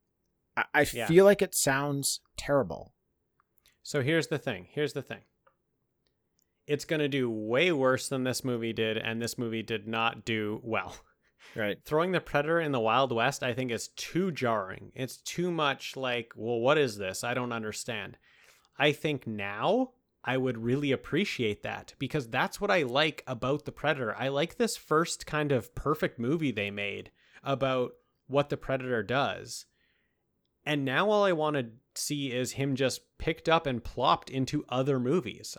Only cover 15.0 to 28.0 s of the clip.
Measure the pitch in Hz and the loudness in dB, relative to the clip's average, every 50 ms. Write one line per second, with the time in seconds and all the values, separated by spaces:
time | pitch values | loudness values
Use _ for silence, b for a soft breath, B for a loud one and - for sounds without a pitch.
15 | 131 127 - - - - - - 175 180 170 160 151 143 135 131 - - - 139 | -8 -8 -10 -12 -12 -8 -4 -2 -2 -2 0 0 0 0 0 -2 -6 -10 -8 -6
16 | 131 127 120 120 113 - - - 107 117 120 113 117 127 151 156 147 127 101 104 | -4 -2 -2 -2 -4 -6 -10 -8 -4 -2 0 2 4 6 6 6 4 2 0 -2
17 | 98 92 95 - - 120 123 127 123 120 120 113 110 107 104 - - - 117 107 | -4 -6 -4 -4 -4 -4 -2 -2 -2 -4 -4 -4 -6 -6 -8 -8 -6 -6 -6 -6
18 | 98 95 98 b b b b b b b b b b b _ - 135 151 143 - | -8 -10 -12 b b b b b b b b b b b _ 2 2 2 2 2
19 | - 160 147 131 - 117 110 104 98 101 101 104 123 156 202 247 262 247 _ _ | -2 -4 -4 -4 -6 -8 -6 -6 -6 -6 -4 0 2 2 2 2 2 -2 _ _
20 | _ _ _ _ - - 127 131 127 131 120 113 113 117 123 143 147 143 127 - | _ _ _ _ -4 -2 0 0 0 0 -2 -2 0 0 0 2 2 0 0 0
21 | - - - 156 202 - - - 123 107 104 - - 110 107 101 - - - - | -2 -2 -2 0 0 0 -2 -2 -2 -2 -2 -4 -6 -8 -8 -10 -12 -14 -10 -8
22 | 135 131 - 156 127 113 117 127 160 196 - - 202 202 196 185 147 120 120 139 | -6 -4 -4 -4 -4 -2 -2 -2 -2 -2 -2 -4 0 2 2 2 2 2 2 2
23 | 156 160 147 - - - 131 113 127 127 143 147 - - - - - 143 156 139 | 2 2 0 -4 -8 -8 -6 -2 -2 0 -2 -2 -4 -8 -8 -2 0 0 0 0
24 | 127 107 101 104 120 135 139 139 160 170 - - 240 220 - - - - 160 156 | -2 -4 -4 -2 -2 -2 0 0 -2 -2 0 -2 -2 -2 -2 -4 -2 2 2 2
25 | 170 170 - - - - - 151 151 147 143 120 104 - - - - 139 156 - | 2 2 -2 -8 -6 -4 -2 0 2 2 2 2 0 -2 -8 -4 -2 -2 0 0
26 | - 165 - - 117 120 156 175 160 135 107 104 101 101 101 104 101 101 98 98 | -2 -4 -4 -4 -2 -2 0 0 0 0 0 0 -2 -2 -4 -4 -4 -6 -6 -8
27 | 98 - b b b b b b - 135 139 127 135 135 131 127 123 120 - - | -10 -14 b b b b b b -6 -4 -2 0 0 2 2 2 0 -2 -4 -10